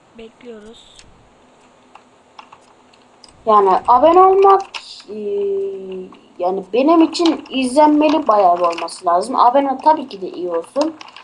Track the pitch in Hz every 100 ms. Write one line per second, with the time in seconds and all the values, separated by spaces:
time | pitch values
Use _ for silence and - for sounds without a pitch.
0 | _ 233 226 _ 247 220 214 233 _ _
1 | - _ _ _ _ _ _ _ _ -
2 | _ _ _ _ - - _ _ _ _
3 | _ _ _ _ - - 392 370 - 247
4 | 311 349 381 381 392 392 392 - - -
5 | - 427 208 202 202 196 196 190 190 185
6 | 185 - _ - 175 190 190 226 277 330
7 | 320 339 339 262 - 254 254 269 302 302
8 | 302 311 294 208 185 175 175 165 170 -
9 | 180 175 220 262 233 269 277 269 311 311
10 | 254 196 180 151 175 165 165 269 311 311
11 | - -